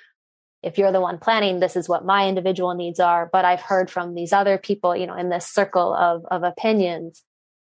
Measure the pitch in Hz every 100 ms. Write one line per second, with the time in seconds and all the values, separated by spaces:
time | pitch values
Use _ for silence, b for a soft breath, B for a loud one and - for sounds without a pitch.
0 | b _ _ _ _ _ - 180 196 185
1 | 180 175 - 220 202 180 180 180 170 170
2 | 180 196 196 190 180 185 180 175 175 170
3 | 175 170 170 190 180 180 - 190 180 185
4 | 175 170 170 196 202 196 - 202 180 175
5 | 180 - 180 175 - - 196 185 175 -
6 | 175 170 170 185 175 175 220 220 180 165
7 | 165 - _ _ _ _